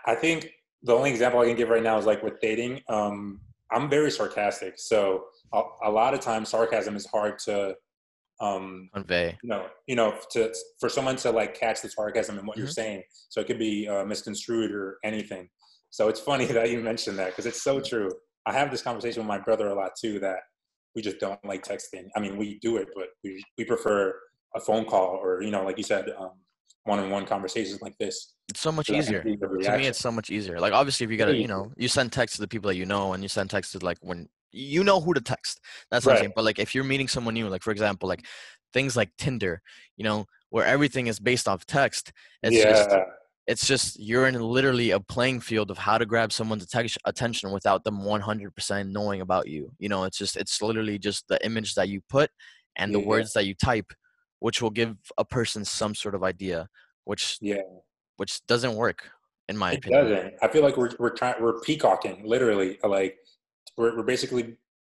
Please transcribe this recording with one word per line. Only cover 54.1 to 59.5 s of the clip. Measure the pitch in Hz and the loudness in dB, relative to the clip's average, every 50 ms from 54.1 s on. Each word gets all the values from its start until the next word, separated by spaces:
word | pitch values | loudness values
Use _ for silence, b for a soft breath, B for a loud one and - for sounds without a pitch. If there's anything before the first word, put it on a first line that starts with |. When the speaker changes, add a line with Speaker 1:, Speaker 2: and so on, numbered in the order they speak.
| _ _ _ _ _ _ | _ _ _ _ _ _
Speaker 2:
which | - 117 - - | -2 -2 0 0
will | 123 110 | -2 -2
give | 107 117 117 113 107 - _ - - | 0 0 -2 -2 -2 -10 _ -8 -4
a | - 113 | -4 -4
person | - - 127 113 - - 107 101 | -2 -2 -2 -2 -2 -4 -4 -6
some | - - - 110 104 104 | -6 -4 -2 -2 -2 -4
sort | - - 104 98 | -4 -6 -6 -4
of | 92 92 | -2 -2
idea, | 92 90 90 98 92 85 82 82 - b b b b b _ _ | -2 -2 -4 -4 -4 -4 -4 -6 -8 b b b b b _ _
which | - 104 - - - - - | -8 -6 -4 -4 -4 -4 -4
Speaker 1:
Yeah. | 104 101 101 98 95 92 92 92 _ _ _ _ _ _ _ | -4 -2 -2 -2 -4 -8 -12 -20 _ _ _ _ _ _ _
Speaker 2:
which | - 101 - - - - | -8 -8 -6 -6 -10 0
doesn't | - 120 120 123 123 110 | 0 0 2 2 0 0
work, | 107 120 104 - - - - - _ _ _ _ _ _ | 0 0 0 -2 -4 -10 -18 -20 _ _ _ _ _ _
in | - | -8